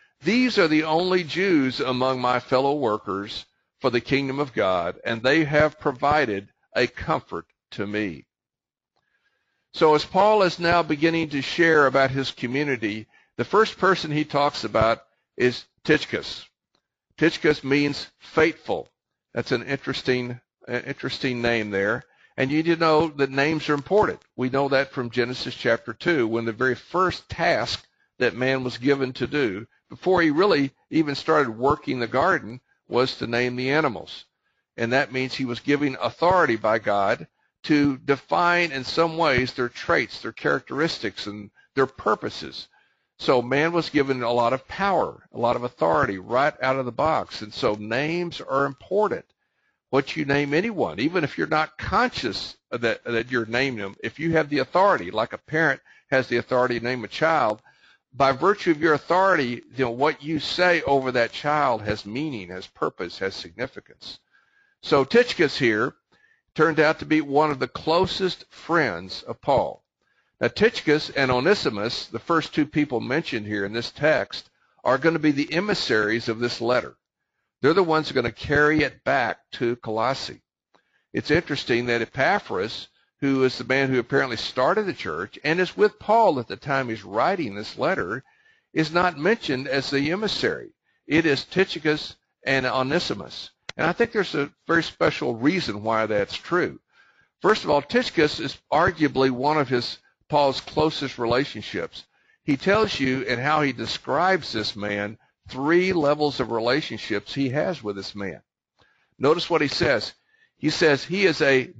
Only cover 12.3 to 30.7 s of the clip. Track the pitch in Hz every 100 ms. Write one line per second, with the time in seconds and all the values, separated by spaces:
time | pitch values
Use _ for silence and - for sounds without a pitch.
12.3 | - 123 131 147 123 107 110 - _ _
13.3 | - 120 196 220 - 185 180 156 151 151
14.3 | 143 143 - 107 113 110 113 _ _ _
15.3 | - 123 120 - _ - 151 - 85 -
16.3 | - - _ _ _ _ _ _ - 160
17.3 | - 156 151 131 143 143 139 - _ -
18.3 | - 160 156 - 87 - _ _ _ _
19.3 | 117 - 120 127 139 - 135 - 127 123
20.3 | 123 _ _ - 120 - - 135 - 135
21.3 | 120 117 117 104 98 101 120 - _ _
22.3 | - 131 151 160 165 160 156 160 143 139
23.3 | 135 147 156 151 143 - 202 180 - _
24.3 | - 127 135 139 135 139 139 120 117 120
25.3 | 123 - - 123 113 - 113 170 156 113
26.3 | 113 117 107 131 120 - 175 180 - -
27.3 | - 170 123 117 - - _ _ - 120
28.3 | 113 131 135 123 113 135 139 131 131 127
29.3 | 147 120 95 117 _ _ 127 180 180 165
30.3 | 147 202 147 139